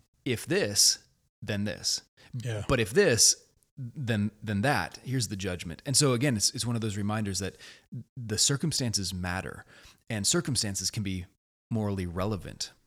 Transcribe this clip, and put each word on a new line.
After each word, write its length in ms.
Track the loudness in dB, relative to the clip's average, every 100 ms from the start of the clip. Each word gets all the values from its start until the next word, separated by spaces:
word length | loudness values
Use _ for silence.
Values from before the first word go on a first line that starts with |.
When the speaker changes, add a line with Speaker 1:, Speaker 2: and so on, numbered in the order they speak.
| _ _
Speaker 1:
if 220 | -4 -4 0
this, 520 | 0 2 4 4 2 _ _ _ _
then 220 | -6 -2
this. 380 | -2 -2 -4 -4 -6 _ -14
Speaker 2:
Yeah. 300 | -8 -4 -4 0
Speaker 1:
But 120 | 2
if 100 | 4
this, 440 | 4 6 8 6 4 -4 _ _ -12
then, 540 | -12 -6 -2 0 0 -2
then 200 | -4 0
that. 360 | 2 2 -2 -6
Here's 240 | -4 -2 -2
the 80 | -4
judgment." 460 | -4 -4 -6 -8
And 120 | 0 4
so 180 | 4
again, 220 | 4 2 2
it's, 140 | 0
it's 120 | -2 -4
one 80 | -2
of 60 |
those 140 | -2 -2
reminders 420 | -2 -2 -2 -2
that 160 | -4 -6 -16 -20 _ -12 -12 -10
the 220 | -4 2
circumstances 760 | 2 2 0 0 0 -2 -2
matter, 520 | -4 -2 -4 -4 -10 -16 -20 -20 -18 -6
and 180 | -2 2
circumstances 640 | 2 0 -2 -2 -2 -4
can 120 | -2
be 240 | -2 -4 -6 _ _ _ -6
morally 360 | -2 0 -2 -2
relevant, 640 | -2 -2 -2 -6 -10 -10 -12